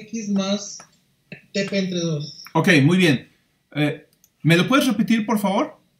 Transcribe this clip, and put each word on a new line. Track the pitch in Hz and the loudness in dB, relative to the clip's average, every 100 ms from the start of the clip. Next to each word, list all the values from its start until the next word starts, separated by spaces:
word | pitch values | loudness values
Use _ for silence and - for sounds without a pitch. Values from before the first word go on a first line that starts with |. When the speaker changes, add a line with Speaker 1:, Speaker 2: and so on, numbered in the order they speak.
Speaker 1:
X | - 226 208 | -8 -10 -4
más | 196 190 202 - - - _ _ _ - - _ | -4 -2 -4 -8 -18 -20 _ _ _ -20 -20 _
T | 196 | -6
P | 196 196 | -4 -4
entre | 185 175 | -4 -4
dos. | 170 151 151 - - | -4 -4 -8 -16 -6
Speaker 2:
Ok, | 165 160 160 | 0 4 6
muy | 139 185 | 6 4
bien. | 175 127 - _ _ _ _ | 4 2 -4 _ _ _ _
Eh, | - 147 - - _ _ _ | -4 -4 -4 -14 _ _ _
¿me | 147 170 | 2 2
lo | 180 | 4
puedes | 269 254 | 2 2
repetir, | 214 190 226 214 | 0 0 -2 -2
por | 220 | -2
favor? | 190 202 302 - _ _ | -2 -2 -4 -8 _ _